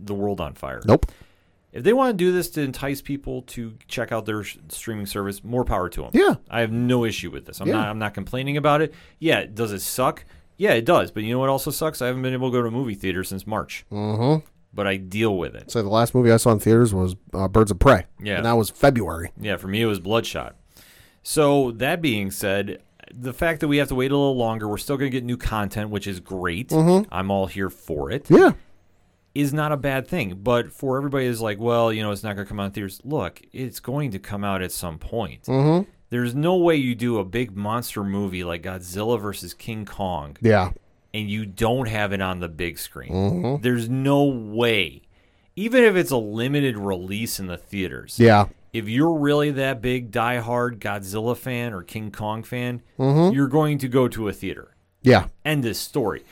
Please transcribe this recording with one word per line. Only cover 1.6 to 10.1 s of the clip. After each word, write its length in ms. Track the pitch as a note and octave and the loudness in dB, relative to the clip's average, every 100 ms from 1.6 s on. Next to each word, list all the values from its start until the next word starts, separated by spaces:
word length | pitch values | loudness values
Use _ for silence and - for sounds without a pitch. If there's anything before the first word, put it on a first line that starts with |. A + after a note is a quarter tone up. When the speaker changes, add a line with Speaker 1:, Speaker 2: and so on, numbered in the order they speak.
| _ | _
Speaker 1:
If 120 | - | -4
they 100 | C#3+ | 0
wanna 200 | B3+ C4 | 2 2
do 180 | G3 F3+ | 2 2
this 180 | F3+ E3+ | 0 -2
to 100 | D#3 | -4
entice 380 | C#3 C3 C#3 C#3 | -4 -4 -6 -6
people 440 | - C#3 C3+ C3 | -8 -8 -8 -10
to 320 | B2+ B2+ A2+ A2 - | -10 -10 -10 -12 -12
check 240 | - A2 | -8 -4
out 140 | A2+ G#2 | -6 -4
their 180 | G#2+ | -6
sh-, 140 | G2+ - - | -6 -12 -14
streaming 360 | - - G#2+ G2+ | -12 -8 -6 -6
service, 380 | G#2 G2 G2 | -6 -6 -6
more 200 | G#2+ A#2+ | -4 -2
power 240 | A#2+ G#2+ F2+ | 0 0 -2
to 140 | - B1 | -6 -6
'em. 40 | A#3+ | 2
Speaker 2:
Yeah. 200 | G4 F3+ - | 2 2 -4
Speaker 1:
I 120 | A#2 | -2
have 100 | A2+ | -2
no 340 | A2+ B2 B2 A2+ | 0 0 2 0
issue 240 | G2+ F2+ | -4 -8
with 160 | C2+ - | -12 -14
this. 160 | - | -6
I'm 60 | G2 | -2
Speaker 2:
Yeah. 80 | G#2+ | -2
Speaker 1:
not, 140 | G#2+ | -2
I'm 100 | G#2+ | -4
not 160 | G#2 G2+ | -6 -6
complaining 420 | F#2 B2+ C#3 D3 | -8 -6 -4 0
about 240 | D3 D3 | 2 2
it. 100 | D#3 - - - | 0 -4 -20 -4
Yeah, 260 | D#3+ A#2 F2 | 0 0 0
does 260 | G#2 A2+ | -4 -4
it 100 | G2 | -4
suck? 420 | - - C3 | -6 -2 -2